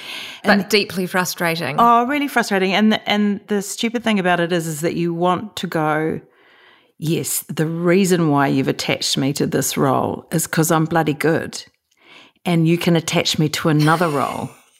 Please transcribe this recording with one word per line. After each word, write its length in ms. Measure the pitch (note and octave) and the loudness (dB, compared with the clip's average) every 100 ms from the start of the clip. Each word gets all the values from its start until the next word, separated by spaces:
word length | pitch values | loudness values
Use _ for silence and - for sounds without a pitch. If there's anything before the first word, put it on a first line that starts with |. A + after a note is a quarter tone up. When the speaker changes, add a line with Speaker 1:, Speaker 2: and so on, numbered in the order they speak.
| - - - - | -16 -14 -14 -4
Speaker 1:
But 80 | - | 2
Speaker 2:
And 160 | G3+ F#3 | 2 2
Speaker 1:
deeply 380 | G#3 - F3 F3+ | 0 0 -4 -2
frustrating. 720 | F#3 F3+ - F3 E3 C#3 D3 | -2 -2 -2 -2 -2 -2 2
Speaker 2:
Oh, 280 | A#3 A#3 A#3+ | 4 4 2
really 220 | D4 C#4+ | -2 0
frustrating. 460 | A#3+ - G3 F#3+ | -2 0 0 2
And 180 | F#3+ G#3+ | 4 4
the, 160 | G#3+ - | 2 0
and 300 | G#3 G#3 G3+ - | 0 0 -2 -4
the 120 | G#3 | -4
stupid 400 | G3 - A#3 A#3 | -4 -6 -4 -2
thing 160 | A3+ G#3 | -2 0
about 220 | F3+ F3 | 2 2
it 120 | E3+ | 2
is, 140 | F3 D#3+ | 0 -2
is 140 | D3+ | -4
that 140 | E3+ | -4
you 180 | D#3 E3+ | -2 -2
want 400 | E3+ F3+ F3+ A3 - | 0 0 0 -4 -10
to 100 | F3 | -6
go, 540 | E3+ D#3 D3+ D#3+ - - _ _ _ _ _ _ - | -2 0 0 -2 -4 -10 _ _ _ _ _ _ -8
"Yes, 460 | D3+ E3 C3+ - - | -4 -2 -2 -6 -6
the 180 | D#3 D#3 | -4 -4
reason 640 | E3 F3 F3+ F#3 F3+ D#3+ | 0 2 4 4 2 2
why 180 | C#3+ C#3 | 2 2
you've 200 | C#3 C3+ | 2 0
attached 480 | C#3 - C3+ - - | -2 -4 -2 -2 -2
me 140 | C#3 | -2
to 120 | D3 D3+ | 0 -2
this 300 | D#3+ B2+ - | 0 -2 0
role 500 | C#3+ B2+ A2+ - - | 2 2 -2 -4 -4
is 140 | E3 - | -4 -2
'cause 240 | - D#3+ | 0 2
I'm 140 | D#3+ D#3 | 2 2
bloody 280 | E3 D#3 | 0 0
good. 480 | D3 D3 D#3+ - - - _ _ _ - - - _ | 0 0 0 -4 -10 -16 _ _ _ -20 -20 -20 _
And 220 | - E3+ D#3+ | 0 2 4
you 120 | E3+ | 2
can 180 | F3+ E3 | 2 2
attach 420 | E3 E3+ - - | 2 -2 0 0
me 100 | D3+ | 0
to 180 | - E3+ | 0 2
another 400 | D3+ D3+ E3 F3 | 4 4 2 2
role." 400 | C#3+ A#2 A#2 A#2+ - _ _ | 0 -2 -4 -10 -12 _ _